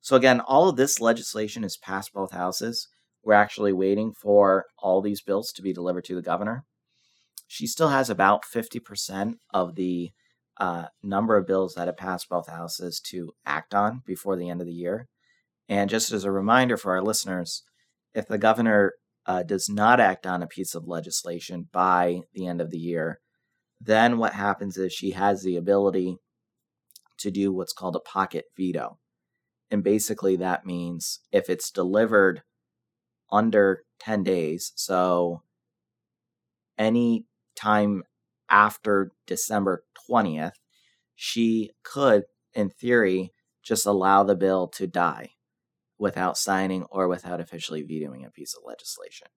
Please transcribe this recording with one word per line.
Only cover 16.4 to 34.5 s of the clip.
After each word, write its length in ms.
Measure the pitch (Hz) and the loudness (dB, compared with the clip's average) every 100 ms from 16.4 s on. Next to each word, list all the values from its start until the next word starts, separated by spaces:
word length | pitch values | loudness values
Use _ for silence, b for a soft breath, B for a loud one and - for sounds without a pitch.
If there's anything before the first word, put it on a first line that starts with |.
| 101 123 127 110 | 4 4 4 -2
for 160 | 98 | -2
our 100 | 92 | -2
listeners, 600 | 101 107 98 90 85 - _ _ _ _ _ | 0 -4 -4 -6 -6 -12 _ _ _ _ _
if 140 | 110 104 | -10 -6
the 100 | 107 | 0
governor, 560 | 110 113 113 107 98 - _ _ - | 2 4 4 4 4 0 _ _ -4
uh, 180 | 92 | -4
does 240 | 85 98 - | -2 -4 -4
not 320 | 104 107 123 | 2 6 8
act 260 | 104 92 92 | 6 2 -4
on 160 | 90 | -6
a 60 | 85 | -6
piece 280 | - 90 85 | -10 -10 -10
of 120 | 85 | -8
legislation 800 | 85 82 - - 85 - 90 85 | -8 -6 -8 -8 -10 -10 -12 -6
by 480 | 90 92 90 90 87 - | 0 2 4 2 -2 -8
the 140 | 101 90 | -10 -8
end 140 | 87 | -6
of 80 | 82 | -6
the 80 | 82 | -6
year, 420 | 85 85 80 80 _ _ _ _ _ _ | -6 -4 -6 -8 _ _ _ _ _ _
then 380 | - 110 120 120 | 0 4 4 2
what 140 | 110 | -2
happens 440 | 98 101 98 98 92 | -2 -2 -2 -6 -6
is 160 | 92 | -6
she 180 | - 98 | -4 -6
has 300 | 92 101 98 | 0 0 0
the 160 | 92 87 | -2 -4
ability 600 | 87 101 101 92 92 90 _ _ _ _ _ _ _ - _ _ | 2 2 2 0 -4 -8 _ _ _ _ _ _ _ -20 _ _
to 140 | 104 | -6
do 200 | 98 98 | -2 0
what's 220 | 92 90 | -2 -6
called 220 | - 92 82 | -6 -6 -6
a 40 | |
pocket 460 | - 98 95 80 - - | -6 -4 -2 -4 -10 -6
veto. 440 | 92 82 57 - _ _ _ _ _ _ _ | -4 -4 -8 -12 _ _ _ _ _ _ _
And 120 | 104 | -2
basically 520 | 95 107 - 104 98 92 | 2 2 0 -2 0 0
that 280 | 92 90 92 | 0 -4 -6
means 540 | 87 87 85 - - _ | -8 -8 -8 -8 -10 _
if 180 | 101 - | -2 0
it's 220 | 87 - | -4 -4
delivered 720 | - 90 104 113 107 95 87 _ _ _ _ _ _ _ _ _ | -4 0 2 4 4 4 2 _ _ _ _ _ _ _ _ _
under 500 | 101 113 107 98 92 _ _ | 0 4 4 4 2 _ _
ten 240 | - 107 | -4 -2
days, 480 | 92 90 80 | 0 0 -2